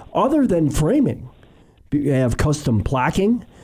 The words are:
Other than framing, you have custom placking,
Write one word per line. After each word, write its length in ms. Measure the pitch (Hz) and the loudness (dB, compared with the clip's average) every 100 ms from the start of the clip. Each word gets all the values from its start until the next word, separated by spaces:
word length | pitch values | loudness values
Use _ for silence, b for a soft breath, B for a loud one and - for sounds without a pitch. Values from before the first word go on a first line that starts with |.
| B | B
Other 320 | - 247 311 254 | -2 0 2 2
than 240 | 175 147 | 2 0
framing, 600 | - 156 285 190 107 - - b b b b - | 0 0 2 0 -4 -12 -20 b b b b -6
you 200 | 147 143 | -2 0
have 260 | 131 123 - | 0 0 0
custom 460 | 151 143 139 110 | 0 0 0 0
placking, 600 | - 131 131 196 202 240 - B | 0 0 0 0 0 -2 -6 B